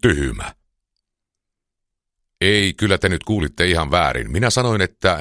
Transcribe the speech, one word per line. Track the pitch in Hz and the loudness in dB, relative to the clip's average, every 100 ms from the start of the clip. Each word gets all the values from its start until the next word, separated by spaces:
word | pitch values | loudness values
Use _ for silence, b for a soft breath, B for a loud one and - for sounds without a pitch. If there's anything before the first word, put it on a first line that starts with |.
tyhmä." | 120 73 67 52 - - _ _ _ _ _ _ _ _ _ _ _ _ _ _ _ _ _ _ | 0 2 -2 -6 -12 -16 _ _ _ _ _ _ _ _ _ _ _ _ _ _ _ _ _ _
"Ei, | 92 104 98 | 0 2 0
kyllä | - 104 92 | 0 0 2
te | 95 | 0
nyt | 87 | -2
kuulitte | - 107 76 - 87 | -2 -2 -2 0 0
ihan | 82 73 | 2 2
väärin. | 87 76 62 57 | 2 2 -2 -4
Minä | 73 120 | -2 0
sanoin, | 127 123 107 | 0 0 0
että | 92 - 95 82 | -2 0 -2 0